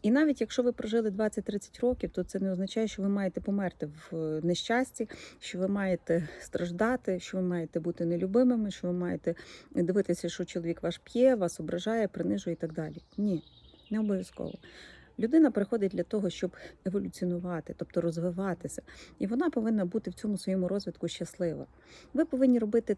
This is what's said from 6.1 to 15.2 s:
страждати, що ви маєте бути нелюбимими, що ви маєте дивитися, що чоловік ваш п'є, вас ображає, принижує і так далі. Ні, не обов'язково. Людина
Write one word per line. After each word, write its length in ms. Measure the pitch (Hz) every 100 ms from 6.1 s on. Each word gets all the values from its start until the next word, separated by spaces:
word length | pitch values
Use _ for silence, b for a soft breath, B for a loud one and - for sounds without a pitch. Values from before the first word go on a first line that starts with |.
| 170 151 B
страждати, 760 | - - 175 175 220 254 - 185
що 180 | - 190
ви 60 |
маєте 360 | 180 175 160 170
бути 260 | 165 - 170
нелюбимими, 680 | 170 190 214 254 240 208
що 160 | - 180
ви 60 |
маєте 420 | 180 175 180 - 170 B B B
дивитися, 580 | - 175 196 190 170 170
що 160 | - 175
чоловік 380 | 180 170 170
ваш 140 | 170 -
п'є, 380 | - 240 262 240
вас 240 | 170 -
ображає, 480 | 156 175 208 226 202
принижує 460 | - 175 202 185
і 40 | 165
так 160 | 165
далі. 280 | 160 156 156 - -
Ні, 260 | 208 170 - - - - -
не 80 | 214
обов'язково. 540 | 214 190 185 - - - B B B B B
Людина 320 | -